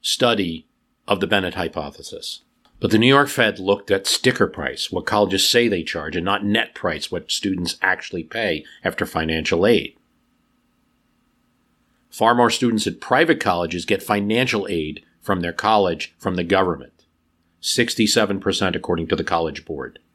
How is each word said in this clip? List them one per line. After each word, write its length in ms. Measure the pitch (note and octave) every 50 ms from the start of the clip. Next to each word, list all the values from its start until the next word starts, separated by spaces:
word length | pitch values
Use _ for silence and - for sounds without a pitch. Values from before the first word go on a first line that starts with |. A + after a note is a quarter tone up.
| _
study 640 | - - - C3+ A#2+ A#2 G#2 F#2+ F2 E2 D#2+ - _ _ _ _ _ _ _ _
of 140 | - G#2 F#2+
the 80 | F#2 E2+
Bennett 260 | G#2+ G2+ F#2+ F2+ E2+
hypothesis. 880 | F2+ F2 D#2+ - F2 D2+ D2 - - - - - - - - - - _ _ _ _ _ _ _ -
But 120 | - G2
the 80 | G#2+ G#2+
New 80 | A2+
York 240 | B2+ C3+ C#3 C#3+ C#3
Fed 280 | - - A#2+ G#2+ G2+ G2+
looked 320 | F#2 F#2+ G2+ G2+ - -
at 160 | G2+ F#2+ -
sticker 400 | - - - - C3 B2 - G2+
price, 460 | E2+ - - D2 C2 C2 - - - -
what 140 | F2+ D#2+
colleges 420 | - - G#2 G#2 F#2 F#2+ F#2+ - -
say 180 | - A#2+ A#2+
they 160 | A#2 G2+ F2 E2
charge, 320 | - - E2 D2+ D#2 E2
and 120 | F2+ E2+
not 180 | F#2+ G2 G2+ G2+
net 300 | G2+ G#2 A2+ A#2+ - _
price, 360 | - - F#2 D#2 D2+ - -
what 200 | - F2 - -
students 480 | - - - G2+ F#2+ F2 F2 E2+ - -
actually 420 | - F#2+ F#2 F2+ - - - F2+ E2
pay 440 | - - A2+ A#2 G2 D#2+ D2+ D2 - - - -
after 220 | F#2+ F2+ - -
financial 600 | E2+ - E2 D#2+ D#2+ D#2+ D#2+ D#2 - - E2+ F2+
aid. 300 | G#2+ A#2+ F2+ - - _ _ _ _ _ _ _ _ _ _ _ _ _ _ _ _ _ _ _ _ _ _ _ _ _ _ _ _ _ _ _ _ _ _ _ _ _ _ _ _ _ _ _ _
Far 240 | - - A2+ A2+ A#2+
more 160 | A#2+ B2 A#2
students 360 | - - C3 A#2+ A2 G#2+ -
at 140 | G2+ F2 -
private 400 | - - B2 C3+ E3+ E3 D3+ -
colleges 460 | - A2 F2+ F2 F2 E2 E2 F2+ E2+
get 160 | - A2 F#2+ -
financial 640 | - G#2+ G#2 G2+ G2+ A2 A#2+ C3 - A#2 G#2+ G2 G2
aid 340 | F#2+ E2 D#2 D2+ D2 - _ _ _ _ _
from 180 | - G2 F#2
their 140 | F2 F2 E2+
college, 600 | - - G#2 A2 G#2 G2+ F2+ E2 D#2 - - _ _
from 160 | - G2+ F#2
the 100 | F2+ F2
government. 600 | E2+ F#2+ F#2+ F#2+ F2+ E2 C#2 B1 B1 _ _ _ _ _ _ _ _ _ _ _ _ _ _ -
Sixty-seven 800 | - - - A#2+ A#2+ - - A2+ G#2 - A#2+ A2 F#2+ G2+ G2
percent, 360 | - G2+ F#2 - G2 F#2 E2
according 300 | E2 - - F2+ E2 E2
to 100 | E2 -
the 80 | - -
College 400 | - - E2+ E2 D#2+ D2 - -
Board. 340 | - E2 C#2 C2 B1 - - _ _